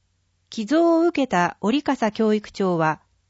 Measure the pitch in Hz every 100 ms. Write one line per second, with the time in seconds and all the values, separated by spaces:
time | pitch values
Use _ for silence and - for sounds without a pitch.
0 | _ _ _ _ - - 208 311 339 330
1 | 339 311 262 180 175 - 196 269 - 269
2 | 220 208 214 214 214 - 190 170 156 156
3 | _ _ _